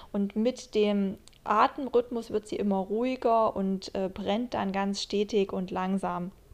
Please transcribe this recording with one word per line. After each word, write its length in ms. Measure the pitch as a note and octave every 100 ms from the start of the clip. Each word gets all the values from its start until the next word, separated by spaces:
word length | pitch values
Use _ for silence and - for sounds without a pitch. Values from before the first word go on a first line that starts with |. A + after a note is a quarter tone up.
| -
Und 220 | G3+ G3+
mit 400 | G#3+ A#3 B3 -
dem 440 | G#3+ G#3 G3+ G3 - - -
Atemrhythmus 840 | - G#3+ C4 D4 B3+ A#3+ A#3+ A#3 A3
wird 180 | G#3+ -
sie 80 | -
immer 220 | G3+ F#3+
ruhiger 760 | F#3+ G#3+ B3+ B3+ A#3 A3+ A3
und, 400 | - G3 F#3+ -
äh, 140 | G3 F#3+
brennt 460 | G3 F#3+ G#3 B3
dann 180 | A#3 G3
ganz 300 | F#3+ G3 G3
stetig 500 | - G3 G#3 G#3+ G3
und 180 | F#3+ F#3
langsam. 640 | F#3 F#3 G3 F3+ F3 F3+ - -